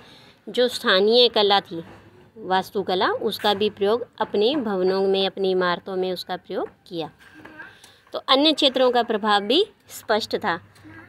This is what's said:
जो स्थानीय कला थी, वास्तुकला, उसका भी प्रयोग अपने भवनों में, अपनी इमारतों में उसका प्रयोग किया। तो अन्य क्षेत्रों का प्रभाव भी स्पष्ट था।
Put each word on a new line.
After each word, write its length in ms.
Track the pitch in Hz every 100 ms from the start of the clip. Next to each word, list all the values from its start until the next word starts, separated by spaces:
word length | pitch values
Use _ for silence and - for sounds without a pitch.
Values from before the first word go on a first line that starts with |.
| - - - _ -
जो 180 | - 247
स्थानीय 600 | - 247 190 208 240 240
कला 300 | 226 202 196
थी, 240 | - 165 165 - - - - 226
वास्तुकला, 720 | 196 190 185 208 190 185 247
उसका 420 | 269 233 - 214
भी 160 | 202 214
प्रयोग 380 | 208 202 233 - -
अपने 340 | 214 208 214 302
भवनों 520 | 220 190 185 190 196
में, 180 | 190 190
अपनी 240 | 185 190
इमारतों 440 | 185 180 175 - 190
में 160 | 185
उसका 240 | 175 - 180
प्रयोग 320 | - 190 - _ -
किया। 240 | 170 151 _ - - - - - - - _ _
तो 60 | -
अन्य 340 | - 269 311
क्षेत्रों 380 | 302 294 254 254
का 120 | 240
प्रभाव 380 | 233 214 214 202
भी 240 | 202 294 427 - _
स्पष्ट 460 | - - 214 - 226
था। 240 | 214 - - - - -